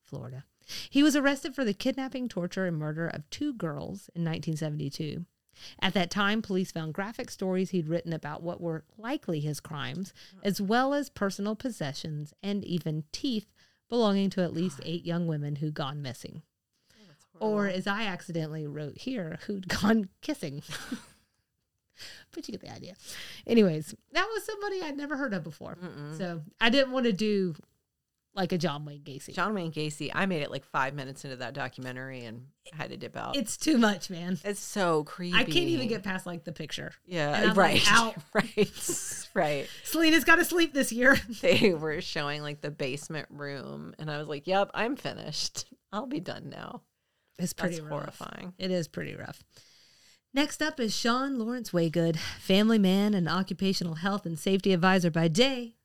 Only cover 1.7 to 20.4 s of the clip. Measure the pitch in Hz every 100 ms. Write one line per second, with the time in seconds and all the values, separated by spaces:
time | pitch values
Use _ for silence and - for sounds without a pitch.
1.7 | 202 254 262 262 262 247 - 175 - 185
2.7 | 160 151 156 165 - - - 294 233 165
3.7 | 143 - 202 - 175 165 160 160 156 156
4.7 | 151 143 - 156 - 175 _ _ _ -
5.7 | - 190 196 175 202 202 220 214 185 185
6.7 | 165 160 151 196 233 240 - 190 185 185
7.7 | 190 156 170 170 160 147 151 170 - 170
8.7 | 160 _ - 226 294 - 156 147 147 -
9.7 | 151 127 160 190 - - 190 202 196 196
10.7 | 233 269 285 277 - 202 185 202 214 262
11.7 | 220 147 139 165 151 147 _ 196 202 -
12.7 | - 160 156 - - 285 220 - _ _
13.7 | _ _ 240 214 196 196 190 175 165 180
14.7 | 139 156 165 - 170 165 151 147 147 156
15.7 | 151 139 147 139 - - - _ _ _
16.7 | _ _ _ 202 147 _ 170 220 208 202
17.7 | 185 196 202 220 180 - 170 156 156 147
18.7 | 151 147 - - 254 160 170 - 202 185
19.7 | 180 208 226 190 _ - 294